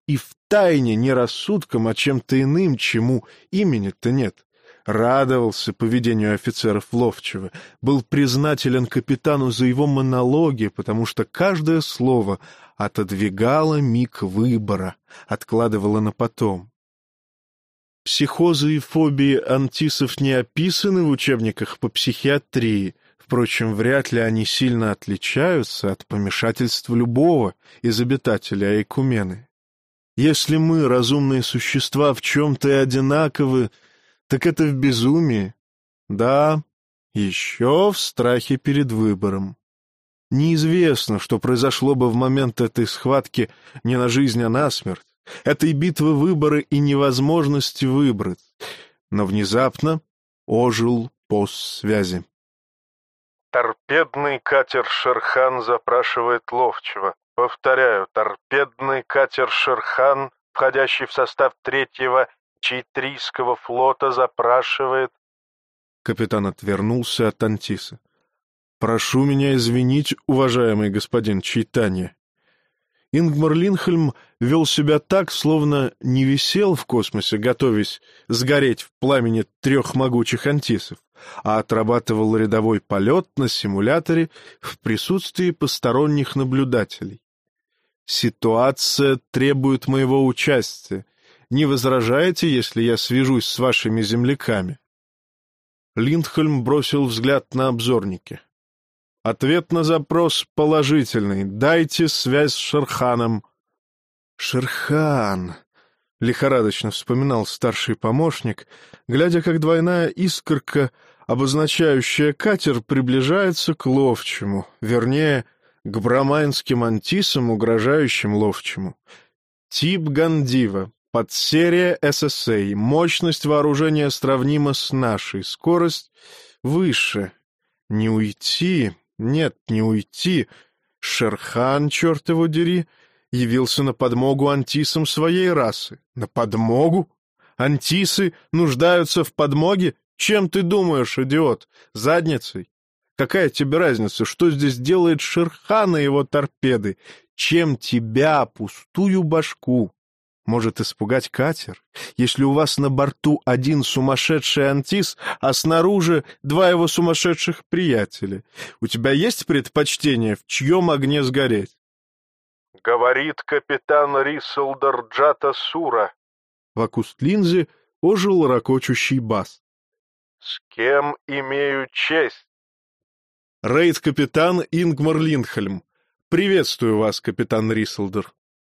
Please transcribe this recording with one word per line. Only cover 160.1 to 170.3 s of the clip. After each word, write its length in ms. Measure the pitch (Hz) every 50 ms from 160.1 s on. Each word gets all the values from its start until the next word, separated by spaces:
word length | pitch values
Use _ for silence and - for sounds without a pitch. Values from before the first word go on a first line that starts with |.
| 131 117 113 107 104
в 100 | - _
чьем 420 | - - - 131 143 175 185 180 170
огне 340 | 151 139 135 135 147 147 135
сгореть? 540 | 127 131 143 135 123 113 101 95 - _ _ _ _ _ _ _ _ _ _ _ _ _ _ _ _ _ _ _ _ _ _ -
Говорит 580 | 113 120 117 120 127 127 135 147 156 143 - -
капитан 760 | - 147 139 - - 143 131 - - 151 147 147 143 139 135 135
Рисселдер 840 | 143 147 139 - - - 143 139 135 135 131 139 139 127 120 117 110 -
Джата 400 | 131 143 151 139 - - 139 127
Сура. 580 | - - - - 165 170 - 120 110 101 92 - _ _ _ _ _ _ _ _ _ _ _ _
В 80 | 110
Акуст-линзе 880 | 113 - - 120 110 - - _ 135 156 202 214 190 165 180 180 156 - _ _ _ _ _ _
ожил 460 | - 175 214 190 185 202 190 175 151
ракочущий 720 | 127 127 117 - - 131 131 - - 123 - - - 135 131
бас. 420 | 117 110 110 98 92 - - _ _ _ _ _ _ _ _ _ _ _ _ _ _ _